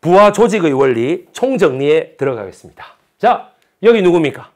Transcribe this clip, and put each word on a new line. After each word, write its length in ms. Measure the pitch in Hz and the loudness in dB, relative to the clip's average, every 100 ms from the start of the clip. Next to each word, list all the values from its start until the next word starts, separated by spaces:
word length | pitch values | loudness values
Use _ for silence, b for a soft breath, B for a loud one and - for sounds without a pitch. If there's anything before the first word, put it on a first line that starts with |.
부하 300 | 156 180 208 | 2 4 4
조직의 420 | 202 226 208 165 | 4 0 0 -2
원리, 540 | 135 135 113 123 175 - | 0 0 0 -4 -6 -10
총정리에 840 | - 254 254 170 131 143 156 160 _ | -8 -4 0 -2 -2 -2 -2 -2 _
들어가겠습니다. 680 | 135 120 98 - 87 _ - _ _ _ | -6 -6 -10 -16 -20 _ -20 _ _ _
자, 340 | 214 240 - _ _ _ | -2 -2 -6 _ _ _
여기 200 | 208 226 | 0 2
누굽니까? 480 | 185 175 151 117 - | 2 0 -2 -6 -20